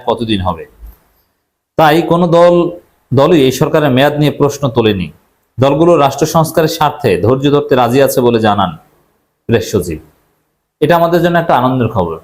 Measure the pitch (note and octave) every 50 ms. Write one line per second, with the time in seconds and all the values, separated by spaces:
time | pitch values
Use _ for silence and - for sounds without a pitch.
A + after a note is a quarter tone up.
0 | - A#2+ A2 A2+ A#2+ A2 G#2+ F#2+ F2+ F#2 E2+ D#2+ D2+ - _ - - - - _
1 | _ _ _ _ _ _ _ _ _ _ _ _ _ _ _ - D#3+ D3+ D3+ E3
2 | D#3+ D#3+ E3 F3 F3+ E3+ E3 E3+ F3 F3 F3 F3 E3 F3 - - - _ _ _
3 | _ - A#2 B2+ C#3 E3 F3+ D3+ C3 C3 B2+ - D#3 D3 - D#3 D3+ C#3 B2 B2+
4 | C#3 D3 D3 D3 D3+ C#3+ C#3 - C#3+ C3+ - - D3 C3 A2+ A#2+ A2 G#2+ G2+ F#2
5 | E2+ D#2 - _ _ _ _ _ _ _ _ - B2+ C#3 C#3+ D#3 E3+ F3 E3+ D3
6 | C#3+ C3 - - - D3+ - E3 D#3 D#3+ - F3 D#3+ D#3 - - D3+ C#3+ - -
7 | - A2+ F2+ F2 F#2+ A2 C3 C3+ C#3 D3 C#3+ C#3+ C#3+ - C#3 B2 B2 A#2 B2 C#3
8 | C3+ C3 - C#3 B2 A#2+ A#2 A2 A2 G#2+ G2+ G2+ F#2+ F2 D#2 - _ _ _ _
9 | _ _ _ _ _ _ _ _ _ - A#2 G#2+ - - - G2 E2 E2+ D#2 D2+
10 | - _ _ _ _ _ _ _ _ _ _ _ _ _ _ - D3+ C#3+ E3+ E3+
11 | E3+ E3 F3 E3+ E3 F3 E3+ E3+ E3 E3+ D#3+ C3 - C3 C3 C3 A#2 G#2+ - G2+
12 | F2+ E2 D#2+ E2